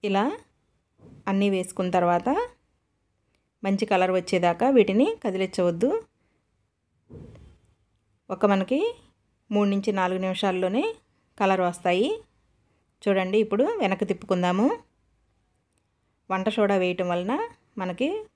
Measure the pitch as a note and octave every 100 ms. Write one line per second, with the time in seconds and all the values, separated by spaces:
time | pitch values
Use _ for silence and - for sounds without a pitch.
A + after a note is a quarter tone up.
0 | G#3 F#3+ A3+ A4 - _ _ _ _ _
1 | - - - G3 G3+ F#3+ F#3 - F3+ F3+
2 | F3 F3 F3 D#4+ B4 _ _ _ _ _
3 | _ _ _ _ _ _ G3 G3 G#3+ F#3+
4 | F#3 F#3 F3+ F#3 F3 E3+ B3 C4+ G3+ G3
5 | D#4 A4+ A3+ F#3 F#3+ F#3+ F3 E3+ A#3+ G#4+
6 | A4 _ _ _ _ _ _ _ _ _
7 | _ - - - - _ _ _ _ _
8 | _ _ _ F#3 G3+ G3 F#3+ C4+ A4 B4
9 | - _ _ _ _ G#3 G3+ G3 G3 G3
10 | F#3 F#3 F#3 F#3 G3+ F#3 F#3 G#3+ G#4 A4+
11 | _ _ _ - G3 F#3+ F3+ F3 F#3 F3+
12 | B3 A4 - _ _ _ _ _ _ _
13 | - G3 F#3 G#3 A3 G3+ D4 A4+ G3 F#3+
14 | G3 F#3 - F#3 F3+ F#3 B3 A#4 - _
15 | _ _ _ _ _ _ _ _ _ _
16 | _ _ _ F#3+ F#3 G#3 G3+ G3 F3+ F3+
17 | F3+ F3 F#3 C#4 A#4 - _ - F#3 F3+
18 | C#4 G#4 G#4+